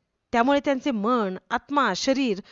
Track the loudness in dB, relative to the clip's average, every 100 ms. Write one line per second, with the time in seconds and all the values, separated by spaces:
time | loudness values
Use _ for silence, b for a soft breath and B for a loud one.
0 | _ _ _ 0 2 2 2 0 0 0
1 | 0 0 -2 -6 -6 -6 -2 0 0 0
2 | 0 0 0 -2 b